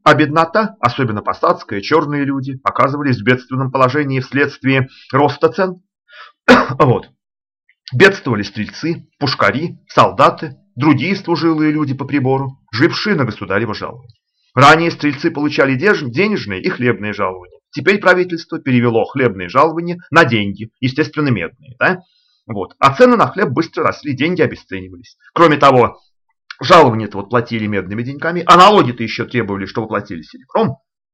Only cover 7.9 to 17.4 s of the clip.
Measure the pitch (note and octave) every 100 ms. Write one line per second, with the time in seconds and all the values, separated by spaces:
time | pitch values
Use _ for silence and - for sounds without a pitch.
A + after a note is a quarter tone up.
7.9 | B2+ F#3+ G3 - G#2 G2+ - G2+ - D#3+
8.9 | E3+ - - C3+ - G2+ A#2 F3 - _
9.9 | - G#2+ F#2+ D#3 E3 D#3+ - _ - D3+
10.9 | B2+ D#3+ G3 F#3 E3 E3 D#3+ D#3 D3+ C#3+
11.9 | C#3 C3+ C#3+ B2+ C3+ C3+ - _ A2 E3+
12.9 | E3+ G#3+ F3 A#2+ G#2 G2 G2 A2+ G2 E2
13.9 | - - - _ _ _ B2+ C#3 D#3+ E3+
14.9 | - D3 C3+ E3+ D3 D3 C#3+ C#3 C3 F#3+
15.9 | G3 C#3 A#2+ G#3+ F3+ G2+ F#2 F3+ F3+ B2
16.9 | G2+ G#2 G2+ F#2+ F#2